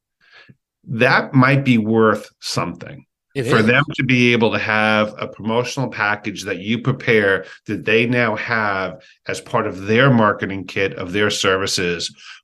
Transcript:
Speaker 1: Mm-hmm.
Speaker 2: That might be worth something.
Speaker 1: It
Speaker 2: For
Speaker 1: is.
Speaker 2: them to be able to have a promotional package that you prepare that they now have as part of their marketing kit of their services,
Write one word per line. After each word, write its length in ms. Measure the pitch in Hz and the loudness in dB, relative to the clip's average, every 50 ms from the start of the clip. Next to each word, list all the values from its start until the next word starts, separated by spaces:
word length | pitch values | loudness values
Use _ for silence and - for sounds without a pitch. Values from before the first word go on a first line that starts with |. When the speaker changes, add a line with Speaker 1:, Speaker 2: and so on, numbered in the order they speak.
| _ _ _ _ | _ _ _ _
Speaker 1:
Mm-hmm. 800 | _ _ _ - - - _ _ _ _ _ _ _ - - 110 | _ _ _ -20 -20 -20 _ _ _ _ _ _ _ -10 -2 0
Speaker 2:
That 340 | 120 131 165 208 220 - - | 2 2 2 2 0 2 4
might 300 | 135 127 131 143 139 139 | 4 4 6 4 2 2
be 140 | 131 123 | 2 2
worth 520 | 113 104 107 113 113 110 110 104 107 - - _ _ | 2 2 2 2 4 4 4 2 0 -4 -12 _ _
something. 640 | - - - - 85 87 87 - - - - - - _ _ _ _ _ - 139 | -10 -8 -6 -4 -6 -6 -8 -12 -16 -16 -18 -20 -20 _ _ _ _ _ -8 -6
Speaker 1:
It 80 | 120 | -2
Speaker 2:
For 120 | 113 127 117 | 2 2 4
Speaker 1:
is. 60 | 107 | 4
Speaker 2:
them 200 | 113 123 135 139 - 147 | 4 4 4 2 0 -2
to 80 | - 139 | -4 0
be 300 | 117 131 123 123 120 120 | 2 2 4 4 4 4
able 180 | 113 117 107 | 4 2 2
to 80 | 101 101 | 0 0
have 560 | - - 107 107 107 107 107 107 107 107 107 | -2 0 0 2 2 2 2 2 0 0 -4
a 100 | - - | -8 -10
promotional 600 | 107 - - 98 110 113 120 120 - - 139 127 110 | -10 -10 -8 -6 -2 -2 -2 -2 -2 -4 -6 -6 -6
package 540 | - - 107 101 104 104 - 110 95 87 92 | -4 -2 -2 -2 -2 -4 -6 -8 -10 -8 -8
that 160 | 101 98 85 | -8 -8 -6
you 200 | 92 104 117 117 | -4 -4 -4 -2
prepare 680 | - 131 131 - - - 117 107 101 98 95 90 - - - - _ | -2 -2 -4 -2 0 2 2 4 4 2 0 0 -2 -8 -18 -16 _
that 180 | - 107 92 - | -10 -10 -6 -2
they 200 | 107 107 113 120 | 0 2 2 2
now 300 | 117 127 123 120 113 107 | 2 0 0 0 0 -2
have 680 | - - - 117 113 107 104 98 95 92 92 90 - - - _ _ _ | -4 -4 -4 -4 -2 -2 -2 -2 -4 -4 -6 -8 -12 -20 -20 _ _ _
as 120 | - 95 - | -10 -10 -10
part 280 | - - - 117 107 | -8 -4 -4 -2 -2
of 200 | 104 92 92 95 | -4 -6 -8 -4
their 220 | 101 110 117 135 143 | 0 2 4 4 4
marketing 560 | 127 117 110 104 95 - 110 92 98 95 90 | 4 4 4 2 2 0 -4 -6 -6 -8 -10
kit 260 | - - 104 98 95 80 | -8 -4 -2 -2 -2 -4
of 180 | - 95 87 87 | -6 -8 -6 -2
their 160 | 101 107 104 | 0 0 0
services, 840 | 104 - - 98 95 95 98 92 - - 92 87 87 85 - - - - - - - - | 0 0 0 0 0 0 0 -2 -2 -2 -2 -2 -4 -4 -6 -10 -12 -16 -20 -20 -20 -20